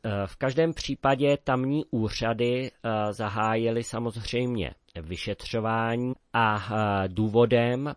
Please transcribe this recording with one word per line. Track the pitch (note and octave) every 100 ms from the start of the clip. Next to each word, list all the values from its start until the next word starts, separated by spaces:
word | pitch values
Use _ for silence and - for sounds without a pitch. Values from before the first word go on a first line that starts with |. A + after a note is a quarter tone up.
eh, | A2+ G2+ G2
v | -
každém | C#3 C3 E3
případě | - - C#3 C#3 C3+ C#3+ C#3+
tamní | - B2+ C3 D3+ -
úřady, | A#2 A2 - A2+ A2+ A#2+ B2+ C3
eh, | - A#2 G#2+ G#2+
zahájily | G2+ G#2+ G#2+ A2 A2+ A2+ A#2
samozřejmě | A2+ A#2 A#2 A2+ G2+ A#2+ B2 A#2 C#2 - _ F2
vyšetřování | D#2 F2 A2 G2 - A2+ A2 A2+ A2+ A#2 B2+ - _
a, | A#2 A2 G#2
eh, | - G#2+ G#2 G2 F#2+
důvodem, | F#2 G#2+ A2+ A#2 A#2+ A#2+ B2 C#3+